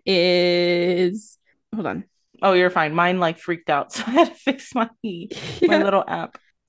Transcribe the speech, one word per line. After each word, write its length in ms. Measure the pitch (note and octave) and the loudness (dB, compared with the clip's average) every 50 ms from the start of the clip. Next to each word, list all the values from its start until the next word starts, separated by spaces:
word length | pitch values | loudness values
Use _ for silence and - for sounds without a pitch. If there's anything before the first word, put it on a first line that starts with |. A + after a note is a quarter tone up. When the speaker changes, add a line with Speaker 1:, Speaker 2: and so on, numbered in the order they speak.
| _ | _
Speaker 1:
is, 1300 | F#3+ F#3+ F3 F3 F3+ F3+ F3+ F3+ F3 F3 F3 F3 F3 F3 F3 F3 F3+ F3+ F3+ F#3 F3+ G3 G#3+ - - - - _ _ _ _ _ _ A3 | 0 2 2 4 4 4 4 2 2 2 2 2 2 2 2 0 0 0 0 0 0 -2 -4 -8 -12 -14 -18 _ _ _ _ _ _ -10
hold 120 | G#3+ E3+ | -8 -6
on. 180 | - F#2+ F#3+ - - _ _ _ _ _ _ | -6 -6 -8 -10 -14 _ _ _ _ _ _
Speaker 2:
Oh, 120 | - G3 F#3 | 0 2 4
you're 160 | F3+ F3+ F3+ | 4 4 2
fine. 240 | F3+ F3 D#3 D3+ D#3+ | 2 0 -2 0 0
Mine, 240 | E3+ F3 F3+ F#3 F#3 | 0 0 0 0 0
like, 200 | F3 D#3+ E3+ - | -2 -2 -2 -4
freaked 300 | - F3 E3+ E3 - - | -8 -8 -8 -6 -4 -2
out. 220 | D3 C#3+ - - - | -2 -2 -2 -6 -10
<laughs> 0 | |
So 100 | A3+ - | -10 -8
I 40 | A3+ | 0
had 160 | B3 D#4+ E4 E4+ | 2 2 2 2
to 60 | - | 0
fix 380 | - - C4+ C4 - - - - | -4 -6 -6 -6 -6 -8 -6 -4
my, 160 | B3 A3+ A#3 - | -4 -4 -4 -6
Speaker 1:
<laughs> 60 | _ | _
Yeah. 260 | - G#3+ F3 E3+ F3+ - - - - - - - F4 | -10 -10 -10 -10 -12 -14 -14 -14 -14 -12 -2 0 2
Speaker 2:
my 200 | E4 E4 D4+ G3+ | 2 4 2 2
little 200 | G3 G3+ F#3+ - | 2 2 0 0
app. 300 | - E3+ E3 - - - - _ _ _ _ _ | -2 -4 -8 -8 -10 -14 -20 _ _ _ _ _